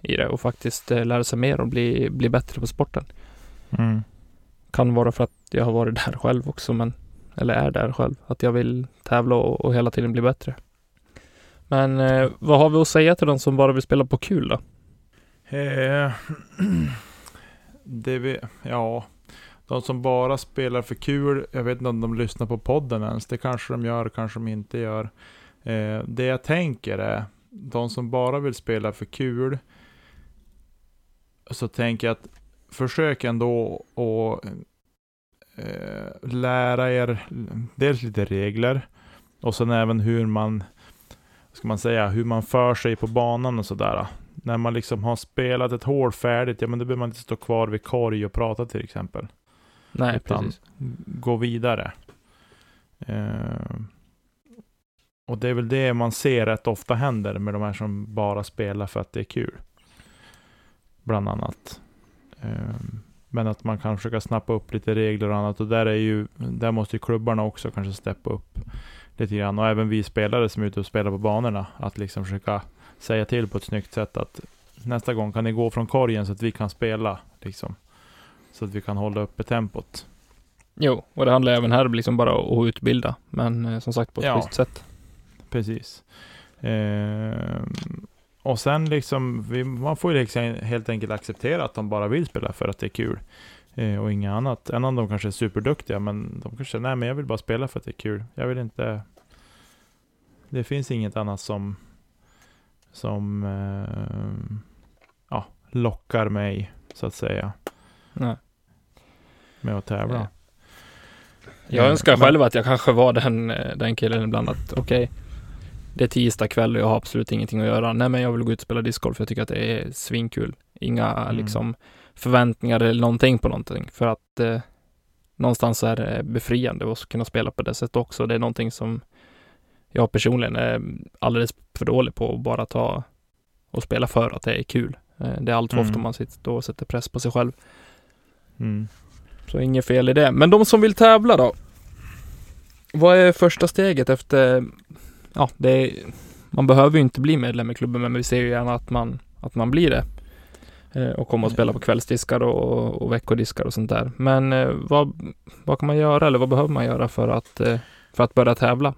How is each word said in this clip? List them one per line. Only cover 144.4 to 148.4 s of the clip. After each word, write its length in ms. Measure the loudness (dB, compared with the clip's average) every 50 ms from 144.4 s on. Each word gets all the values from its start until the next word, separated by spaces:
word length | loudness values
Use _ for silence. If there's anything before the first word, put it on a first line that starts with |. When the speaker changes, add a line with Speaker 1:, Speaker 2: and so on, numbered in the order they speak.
| 8 8 6 4 2 -2 -8 -16 -20 _ -20 -20 -20 -20 -20 -20 -20 -10 0
Speaker 1:
ja, 160 | 0 0 0 2
det 140 | 2 4 6
är, 200 | 6 6 4 2 -2 -8 -12 -14 -16 -16 -18 -20 -20 -20 -12 -4
man 160 | 0 4 6
behöver 300 | 8 10 10 10 8 8 8
ju 40 | 6
inte 180 | 6 4 2
bli 160 | 2 2 4
medlem 340 | 2 2 0 -2 -2 -4 -4
i 40 | -4
klubben, 280 | -4 -4 -2 -2 -2 -2
men 120 | 0 -2
vi 80 | -2 0
ser 180 | 0 0 2